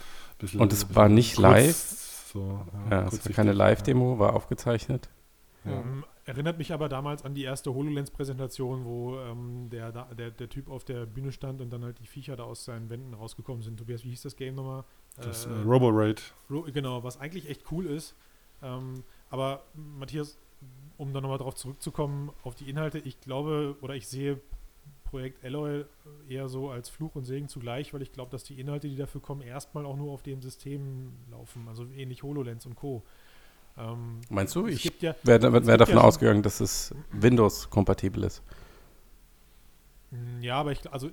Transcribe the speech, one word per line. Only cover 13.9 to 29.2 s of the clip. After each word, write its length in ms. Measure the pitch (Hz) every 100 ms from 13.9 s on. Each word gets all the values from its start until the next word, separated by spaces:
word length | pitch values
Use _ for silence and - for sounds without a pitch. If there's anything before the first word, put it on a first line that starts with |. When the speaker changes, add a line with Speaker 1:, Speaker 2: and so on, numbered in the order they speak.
| 120
Speaker 4:
wie 60 | 123
hieß 120 | 123
das 140 | 143 -
Game 180 | 131
nochmal? 300 | 131 131 131 - - - -
Speaker 1:
Das, 300 | 120 113 120
Speaker 4:
Äh, 40 |
Speaker 1:
äh, 120 | 110
Roboraid. 680 | 107 127 123 107 107 107 - - -
Speaker 4:
Ro-, 200 | 143 160
genau, 300 | 139 135 123
was 160 | 123 -
eigentlich 320 | 143 185 147
echt 140 | 143 -
cool 140 | 160 175
ist. 280 | 151 156 - _ _ _ -
Ähm, 400 | 131 127 131 131 - - -
aber 340 | 131 135 139 -
Matthias, 640 | 151 151 143 135 151 147 - - - 131 131 143 -
um 160 | 139
da 80 | 135
nochmal 180 | 135 135
drauf 180 | 127 -
zurückzukommen, 760 | 131 139 - - 143 143 143 -
auf 100 | 127
die 160 | 120 139
Inhalte, 280 | 147 156 156
ich 220 | 135 -
glaube, 560 | 131 131 151 151 143 143
oder 160 | 131 135
ich 100 | -
sehe 340 | 131 139 135 - - - _ - -
Projekt 420 | - 135 131 131
Alloy 420 | 127 143 147 143 147 _ 151 147 147
eher 200 | 131 131
so 220 | 131 135
als 180 | 120 120
Fluch 280 | - 156 147
und 80 |
Segen 240 | 127 135 143
zugleich, 440 | 135 117 123 147
weil 100 | 143
ich 100 | 131
glaub, 180 | 131 123
dass 140 | 127
die 160 | - 131
Inhalte, 280 | 135 147 147
die 80 | 135
dafür 240 | 139 143